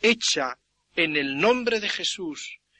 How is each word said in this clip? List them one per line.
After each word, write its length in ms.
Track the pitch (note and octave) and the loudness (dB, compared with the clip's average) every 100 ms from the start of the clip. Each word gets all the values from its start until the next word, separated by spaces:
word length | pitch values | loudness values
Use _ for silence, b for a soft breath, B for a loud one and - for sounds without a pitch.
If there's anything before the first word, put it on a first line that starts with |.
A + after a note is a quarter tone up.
hecha 560 | A3 A#3 - D#3+ C3 B2+ _ _ _ | 2 2 2 0 -2 -6 _ _ _
en 220 | - E3 D3+ | -2 0 0
el 220 | C#3 C#3 | -2 2
nombre 420 | G3+ B3 A#3 A3 | 4 4 2 -2
de 80 | G3+ | -2
Jesús, 680 | - F3 - E3+ C#3 - - _ | -4 -4 -4 -6 -8 -12 -16 _